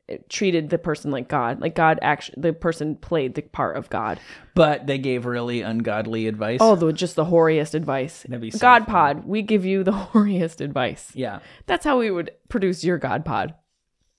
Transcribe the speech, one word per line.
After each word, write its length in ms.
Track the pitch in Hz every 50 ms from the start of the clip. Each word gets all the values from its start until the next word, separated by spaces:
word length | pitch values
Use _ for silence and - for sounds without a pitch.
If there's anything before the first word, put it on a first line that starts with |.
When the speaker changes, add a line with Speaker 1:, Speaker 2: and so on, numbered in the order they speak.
| _ - - - -
Speaker 1:
treated 440 | _ - - 214 190 170 165 151 147
the 60 | 175 165
person 320 | - 175 147 - - 151
like 160 | 139 123 -
God, 340 | - 147 135 120 117 131 -
like 140 | - 165 160
God 240 | 170 160 160 160 -
actu-, 320 | - 143 147 - - - -
the 160 | 139 160 165
person 440 | 165 165 - 170 160 - 151 156 147
played 400 | - - - 170 156 131 127 -
the 80 | 147 151
part 340 | - - - 131 85 -
of 140 | - - -
God. 280 | - - 107 107 - - - - - - - - _
Speaker 2:
But 320 | 180 160 151 147 - 135
they 100 | 143 139
gave 300 | 135 131 131 127 123 120
really 340 | 123 120 120 120 120 120 117
ungodly 640 | - 110 113 117 113 113 104 107 110 113 113 113 110
advice. 300 | 110 107 107 107 110 123 127
Speaker 1:
Oh, 140 | 220 226 208
the, 160 | 165 170 160
just 240 | 151 - 185 170 -
the 100 | 214 202
hoariest 500 | 180 175 165 160 160 160 151 156 156 -
advice. 480 | 160 160 151 135 135 131 151 - - -
Speaker 2:
That'd 180 | 127 123 117
be 80 | 113 110
so 80 | -
Speaker 1:
God 280 | 214 247 247 247 233 214
Speaker 2:
funny. 40 | 226 214 175 156 143 143 160
Speaker 1:
Pod, 60 | -
we 180 | - 202 220 202
give 220 | 208 214 196 180
you 180 | 190 190 196 185
the 80 | 190
<laughs> 200 | 196 196 - -
hoariest 500 | - 220 208 202 190 175 165 165 - -
advice. 500 | 139 143 135 135 127 113 151 - - - -
Speaker 2:
Yeah. 260 | 123 127 107 101 - - - - - -
Speaker 1:
That's 180 | - 359 339 -
how 140 | 294 269 247
we 100 | 226 214
would 220 | 185 170 165 - - _ _ _
produce 340 | - 226 196 180 180 180 156
your 140 | 180 180
God 260 | 143 - 123 104 151 156
Pod. 300 | 165 117 101 92 160 - - _ _ _ _ _ _ _ _ _ _ _